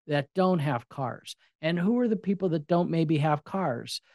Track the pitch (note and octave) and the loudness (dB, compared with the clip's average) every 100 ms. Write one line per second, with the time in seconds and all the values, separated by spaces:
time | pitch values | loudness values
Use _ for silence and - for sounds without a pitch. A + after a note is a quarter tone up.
0 | - D3 C#3+ - F#3 F3 C#3+ D3+ - - | -4 -2 -2 0 2 2 0 -2 -6 -8
1 | B2 - - - _ - D#3+ F3 F#3 A#3+ | -6 -8 -14 -20 _ -6 -2 0 2 2
2 | B3 G#3 F#3+ F#3+ F#3+ D#3+ D3 F3 F3 E3 | 2 0 -2 0 0 0 2 0 2 0
3 | D#3+ D#3 D#3 D3 - F#3+ E3+ A#2 A2+ - | 2 2 2 0 -2 -4 -2 -4 -8 -12
4 | _ | _